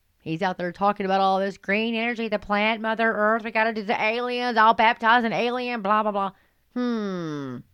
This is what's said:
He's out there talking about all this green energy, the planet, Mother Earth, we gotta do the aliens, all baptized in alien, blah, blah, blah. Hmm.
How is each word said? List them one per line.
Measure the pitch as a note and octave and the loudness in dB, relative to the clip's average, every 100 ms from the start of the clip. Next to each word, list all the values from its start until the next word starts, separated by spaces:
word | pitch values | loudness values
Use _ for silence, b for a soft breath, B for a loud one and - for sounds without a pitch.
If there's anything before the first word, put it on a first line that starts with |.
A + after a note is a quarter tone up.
| _ _ | _ _
He's | D#3 D#3+ | -8 -4
out | F#3+ F3+ | -4 -2
there | F3+ | -6
talking | E3+ G3+ G#3 F#3+ | 0 0 0 0
about | F#3+ | 2
all | F#3+ F#3+ | 2 2
this | G3 G3 | -2 -6
green | - G3+ A#3 | -4 -2 -2
energy, | A3+ A#3 A3+ A3+ | -2 -4 -4 -4
the | G#3 | -6
planet, | G3+ G#3 G#3+ A3+ | -2 0 0 -2
Mother | A3 A3 A3+ | -4 0 0
Earth, | G#3 G#3+ A3+ | 2 2 2
we | A3 | 0
gotta | A3 A3+ | 0 0
do | A3 | -2
the | G3 - | -2 -2
aliens, | G#3+ A#3+ B3 B3 B3 A3+ | 0 -2 -4 -2 0 6
all | A3 | 6
baptized | A#3 A3+ B3 A3+ A#3+ A3+ | 6 4 4 4 4 4
in | |
alien, | B3 A#3 B3+ B3 A#3+ | 0 0 -2 -4 -4
blah, | G3 G#3+ | 0 0
blah, | G#3+ | 0
blah. | G3+ G3 b b b b | -2 -4 b b b b
Hmm. | B3 B3 A3+ G#3 F3+ E3 D3 C3+ B2 - | -6 -4 -4 -4 -6 -6 -6 -8 -10 -14